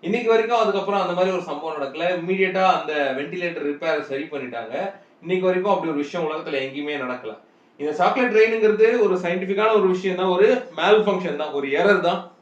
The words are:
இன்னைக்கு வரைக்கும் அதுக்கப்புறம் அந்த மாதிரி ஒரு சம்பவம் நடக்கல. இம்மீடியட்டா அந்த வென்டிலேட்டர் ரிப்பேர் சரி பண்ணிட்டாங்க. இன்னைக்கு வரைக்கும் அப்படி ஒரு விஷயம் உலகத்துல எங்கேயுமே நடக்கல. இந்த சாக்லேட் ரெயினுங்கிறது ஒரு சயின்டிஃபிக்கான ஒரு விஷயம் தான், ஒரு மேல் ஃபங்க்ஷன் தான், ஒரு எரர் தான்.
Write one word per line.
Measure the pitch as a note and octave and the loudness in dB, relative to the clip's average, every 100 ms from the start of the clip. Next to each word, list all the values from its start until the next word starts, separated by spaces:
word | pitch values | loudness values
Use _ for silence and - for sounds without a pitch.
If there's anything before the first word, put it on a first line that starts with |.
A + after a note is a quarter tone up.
இன்னைக்கு | E3+ A#3 A3+ | -2 -2 2
வரைக்கும் | A3+ A3 A#3 | 2 4 2
அதுக்கப்புறம் | G#3 G3 F#3+ G3+ | 2 0 0 -2
அந்த | F3 | 0
மாதிரி | F3 F#3 | 0 0
ஒரு | F#3 | 0
சம்பவம் | E3+ C#3+ D#3+ D3 | -4 -8 -8 -6
நடக்கல. | C3+ D3+ E3+ | -8 -4 -2
இம்மீடியட்டா | F3+ E3+ F#3+ F#3+ F#3 F#3+ | -2 -2 0 0 2 2
அந்த | F3+ D3+ D3+ C#3 C3 | 2 0 -2 -2 -2
வென்டிலேட்டர் | D3 F3+ F3 E3 D3 | -6 -6 -6 -4 -6
ரிப்பேர் | C#3+ E3 D3+ | -4 -2 -2
சரி | - C3+ | -4 -8
பண்ணிட்டாங்க. | D#3 D3 B2 A#2 A2+ C3 G3 - - _ | -6 -8 -8 -10 -8 -6 -8 -10 -20 _
இன்னைக்கு | E3 F#3 F#3 | -4 0 0
வரைக்கும் | F3+ G3 | 0 2
அப்படி | F#3+ D#3+ | 0 0
ஒரு | D3 | -4
விஷயம் | C#3+ F3 D#3 | -4 -4 -4
உலகத்துல | D#3 - C#3 | -4 -4 -4
எங்கேயுமே | C3+ C#3 D3 C#3+ | -4 -6 -6 -6
நடக்கல. | B2+ B2 A2 A2 _ _ _ _ | -6 -8 -10 -14 _ _ _ _
இந்த | D3 | -6
சாக்லேட் | D3 F3+ C4+ B3 | 0 0 2 2
ரெயினுங்கிறது | G#3 A3+ A3+ G#3+ G3+ A3 A#3+ | 4 4 4 2 6 4 6
ஒரு | G3+ F3+ | 2 2
சயின்டிஃபிக்கான | F3 F#3 F#3 G3 A3 | 0 -4 -2 0 2
ஒரு | A3 F#3+ | 4 4
விஷயம் | F3+ F#3 F3+ | 2 0 0
தான், | F#3 | 0
ஒரு | F3+ G#3+ B3+ - - | 4 4 4 -2 -2
மேல் | F3 G#3+ | 4 4
ஃபங்க்ஷன் | G#3 F#3 F3+ D3 | 4 0 -2 -4
தான், | D3+ | -4
ஒரு | C#3+ C#3 | -4 -2
எரர் | C#3+ F#3 F#3+ | 2 4 4
தான். | F3 F3+ - _ | 2 -2 -6 _